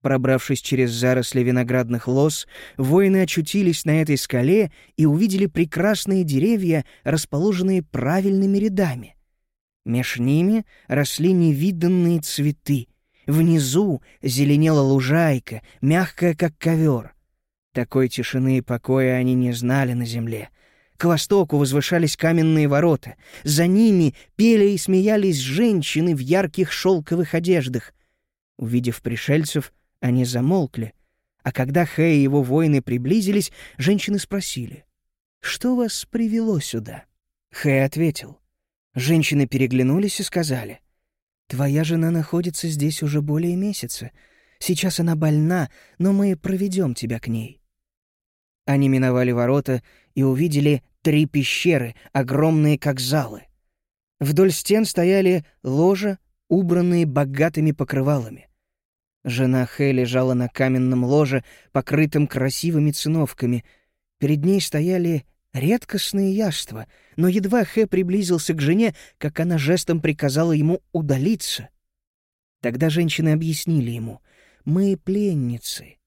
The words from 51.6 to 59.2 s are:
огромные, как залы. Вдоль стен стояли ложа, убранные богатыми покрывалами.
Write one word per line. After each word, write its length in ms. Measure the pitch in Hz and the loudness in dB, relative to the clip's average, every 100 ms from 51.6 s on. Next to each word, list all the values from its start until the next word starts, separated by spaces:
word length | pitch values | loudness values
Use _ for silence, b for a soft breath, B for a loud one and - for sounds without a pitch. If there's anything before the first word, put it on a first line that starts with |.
| 175 151 120 - B | 0 0 -2 -12 B
огромные, 640 | 139 127 135 156 160 151 147 | -4 -2 0 2 2 2 2
как 200 | 151 131 | -2 -4
залы. 440 | 127 151 120 107 - _ _ _ _ _ _ _ | -2 -2 -2 -10 -20 _ _ _ _ _ _ _
Вдоль 320 | 139 147 190 | -2 2 2
стен 340 | 165 - 208 | 2 0 0
стояли 600 | 220 - 175 196 190 180 151 b | 0 0 2 4 4 2 -2 b
ложа, 560 | - 135 170 196 208 190 _ _ _ | -4 2 2 2 -2 -6 _ _ _
убранные 580 | 175 180 180 175 175 160 | 0 2 2 2 2 0
богатыми 640 | 135 143 135 160 156 156 | 0 -2 0 -2 2 0
покрывалами. 800 | 151 139 135 131 147 110 - _ _ _ _ _ _ _ _ | 0 -4 -2 0 -2 -4 -14 _ _ _ _ _ _ _ _